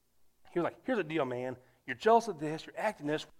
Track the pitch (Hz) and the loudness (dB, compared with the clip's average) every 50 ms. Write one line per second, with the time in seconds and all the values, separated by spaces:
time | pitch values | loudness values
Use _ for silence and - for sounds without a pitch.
0 | _ _ _ _ - - _ _ - - - 175 165 131 - - - - 262 214 | _ _ _ _ -20 -20 _ _ -14 -6 -2 -2 -2 -2 -4 -6 -4 -2 -2 -2
1 | 170 151 160 160 135 127 123 123 127 127 131 - - - _ _ _ - 127 117 | -2 0 0 0 0 0 -2 -4 -4 -6 -8 -10 -14 -20 _ _ _ -10 -4 2
2 | - 220 226 233 226 220 185 143 156 151 156 156 - - - - 185 214 208 - | 6 6 6 6 6 2 -6 -6 -4 -6 -6 -6 -10 -12 -8 -4 -4 -4 -4 -2
3 | 147 147 151 151 - - - | -2 -2 -2 -2 -4 -8 -18